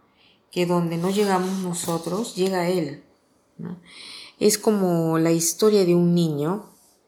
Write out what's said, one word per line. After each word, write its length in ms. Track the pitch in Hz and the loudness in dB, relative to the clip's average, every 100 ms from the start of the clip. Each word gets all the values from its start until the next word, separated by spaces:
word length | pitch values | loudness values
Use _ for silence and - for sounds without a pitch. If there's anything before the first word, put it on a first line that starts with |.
| _ _ _ _ _ | _ _ _ _ _
que 160 | - 175 | -2 0
donde 300 | 175 175 170 | 2 0 -2
no 140 | 175 | -2
llegamos 480 | 196 202 185 185 190 | 0 2 0 0 -4
nosotros, 720 | 185 175 - 165 170 180 240 | -6 -6 -4 -4 -4 -6 -6
llega 340 | - 185 190 175 | -2 -2 0 0
Él, 360 | 185 151 143 - _ _ _ _ - | 0 -2 -8 -18 _ _ _ _ -14
¿no? 240 | - 180 - - - - - - | -14 -14 -18 -20 -20 -18 -18 -2
Es 180 | 214 208 | 0 2
como 600 | - 208 190 170 160 160 | 0 2 2 2 2 2
la 100 | 165 | 2
historia 540 | 165 165 - 214 208 | 2 0 0 2 4
de 100 | 180 | 4
un 180 | 175 175 175 | 4 4 2
niño 560 | 170 143 151 202 - - _ _ | 2 0 -2 -4 -8 -20 _ _